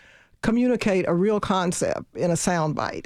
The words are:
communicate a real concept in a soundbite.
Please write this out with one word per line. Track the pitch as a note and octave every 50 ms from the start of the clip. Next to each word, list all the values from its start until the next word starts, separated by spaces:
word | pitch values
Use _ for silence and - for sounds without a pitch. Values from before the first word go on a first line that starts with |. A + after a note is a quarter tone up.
| - - - - _ _ - _
communicate | - - A3 A#3+ B3 B3 B3 - - A3 F#3+ F#3+ E3+ -
a | F3
real | E3+ F#3+ G#3+ G#3+ G#3
concept | - - G3 F#3+ F3+ F3+ F3 - - F2 - - - - _
in | - - F3
a | E3+
soundbite. | D#3+ - G3+ F3+ E3+ D#3 D#3 - - - - - - -